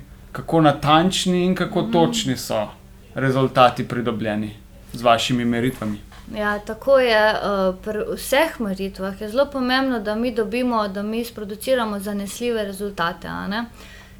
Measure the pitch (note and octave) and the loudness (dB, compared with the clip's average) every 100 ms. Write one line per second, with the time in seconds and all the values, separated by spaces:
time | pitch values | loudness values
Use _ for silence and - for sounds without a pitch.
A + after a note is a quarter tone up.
0 | - - - - - E3 D#3 C#3+ D3 D#3 | -8 -20 -16 -12 0 4 4 4 4 4
1 | F#3 - F#3 F3+ F3+ F3+ F3 F3+ E3+ A#3 | 4 2 2 2 2 2 0 -2 2 4
2 | E3 - C3 B2 - A2 G#2 - - - | 4 2 -2 -4 -2 -2 -4 -8 -20 -20
3 | - - C3+ C3 C3 C3+ B2 B2 A2 A#2+ | -12 -4 0 2 2 6 6 4 -4 -2
4 | A#2+ A2 A2 G#2 G#2+ G#2 - - - B2 | -2 -2 -2 -2 -4 -10 -20 -20 -16 2
5 | A#2+ A2+ - B2 A#2+ A#2+ B2 - G#2+ G#2 | 4 4 4 0 0 0 0 -2 -6 -8
6 | - - - G#3+ G#3 G#3 G#3 A3 C4 C4+ | -12 -20 -12 -4 -2 -4 -6 -4 4 4
7 | B3 G#3+ G#3+ - G3 G3 F#3+ F#3 G#3+ G#3 | 6 4 4 2 0 0 0 -2 -6 -6
8 | - G3+ - C4+ D#4+ - G#3 F#3+ G3 F#3+ | -4 -6 0 2 2 -2 -6 -4 -6 -6
9 | F#3+ G3 G#3+ A#3 C#4+ C#4 B3 C4 C4+ A#3+ | -8 -8 -4 -2 -2 -2 0 0 0 -2
10 | G#3 G#3+ B3 A3+ G3+ A#3+ B3+ A3+ G#3 G3 | -2 -2 -2 -2 -2 0 0 0 -2 -4
11 | G#3 A3+ A#3 - G#3 G#3+ - C4 A3 G3+ | -4 -4 -6 -8 -10 -6 0 0 0 -4
12 | G3 G3+ G3 - A#3+ A3 G3 F#3+ G3+ G3 | -6 -6 -6 -6 -4 -2 -4 -6 -8 -4
13 | E3+ F3+ E3 E3+ F#3 G#3 A#3 - - - | -4 -4 -8 -8 -4 -4 -6 -12 -20 -20
14 | - | -20